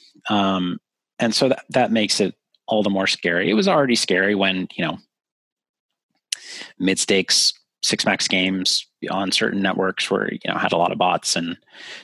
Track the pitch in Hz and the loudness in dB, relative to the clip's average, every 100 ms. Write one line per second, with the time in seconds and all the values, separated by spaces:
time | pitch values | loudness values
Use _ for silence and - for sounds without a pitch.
0 | - - - 104 98 95 90 - _ _ | -20 -14 -2 0 2 0 -2 -4 _ _
1 | _ - 117 - 135 - - 131 117 113 | _ -2 0 2 2 0 0 2 2 2
2 | 104 - 95 - _ _ - 110 101 95 | 0 0 0 -2 _ _ -2 0 2 0
3 | 98 - 87 87 101 220 196 165 139 117 | 0 -2 0 0 2 2 4 2 2 2
4 | - 92 98 101 98 92 90 - 165 - | 2 2 2 2 2 0 -6 -6 -6 -6
5 | _ _ _ _ _ _ _ _ _ _ | _ _ _ _ _ _ _ _ _ _
6 | _ _ - - - - - - 90 95 | _ _ -10 -10 -10 -16 -14 -2 0 0
7 | - 95 87 - - - _ - - 117 | 2 2 2 2 2 -2 _ -6 -4 0
8 | 107 95 - 95 95 95 90 - - - | 0 0 0 0 0 0 0 -2 -4 -12
9 | - 92 98 - 113 98 98 92 95 - | -6 -2 0 0 0 0 -2 0 -2 -2
10 | - 101 - - - - - 85 87 - | -2 -2 -2 -6 -6 -2 0 0 0 0
11 | 104 117 - 95 85 85 _ - - - | 0 0 -2 -4 -4 -10 _ -20 -18 -18